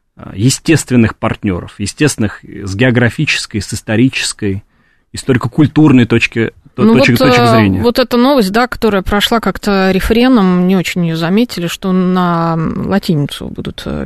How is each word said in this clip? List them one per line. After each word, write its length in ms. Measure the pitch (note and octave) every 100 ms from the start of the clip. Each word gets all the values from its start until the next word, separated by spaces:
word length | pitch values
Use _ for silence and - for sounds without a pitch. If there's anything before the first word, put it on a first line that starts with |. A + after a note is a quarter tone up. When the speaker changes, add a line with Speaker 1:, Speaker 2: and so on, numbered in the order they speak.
| _ -
Speaker 1:
а, 160 | - F#2+
естественных 800 | A#2+ - - D3+ - B2 G#2+ -
партнёров, 580 | A2+ - G#2 F2 G2 -
естественных 640 | G#2 - D3+ - G#2+ -
с 320 | - - G2+ G2
географической, 840 | C3 B2 A#2+ - D3+ - - G#2+
с 120 | -
исторической, 880 | A2 - A2 C3 - - - G#2 G2 - _ _ _ _
историко-культурной 920 | - - B2 A#2 - D3 - D#3 C3 A#2
точки, 460 | A#2 - A#2 A2+ _ - -
то-, 80 |
Speaker 2:
Ну 100 | A3 A3+
Speaker 1:
точек, 200 | C#4 A#3
Speaker 2:
вот, 100 | B3+
Speaker 1:
точек 120 | B3
Speaker 2:
э, 40 | A#3+
Speaker 1:
зрения. 340 | A3+ G#3 F#2+
Speaker 2:
вот 160 | A#3+ A#3+
эта 160 | A#3+ A#3+
новость, 340 | B3+ C#4+ F#3+
да, 160 | A3 B3
которая 340 | - A3 G3+
прошла 380 | - G3+ - A#3
как-то 500 | G3 - - G3 F#3+
рефреном, 760 | F#3 - A#3 B3+ B3 F#3 F3+ F3+
не 80 | F#3+
очень 260 | E3+ F#3 E3+
её 100 | D#3+
заметили, 500 | E3 G3 A#3+ - E3+
что 240 | - F#3+
на 640 | F#3 F#3 F#3 F3 E3+ E3 E3 D#3+ - E3
латиницу 640 | G3 - D#3 C#3+ - -
будут, 340 | - - - -
э, 200 | D2